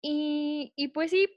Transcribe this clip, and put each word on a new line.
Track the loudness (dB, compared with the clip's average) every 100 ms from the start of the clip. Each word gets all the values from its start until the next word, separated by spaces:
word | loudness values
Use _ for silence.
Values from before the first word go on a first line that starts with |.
Y, | -2 -2 0 -2 -2 -4 -6 -6
y | -4
pues | -2 2
sí, | 4 2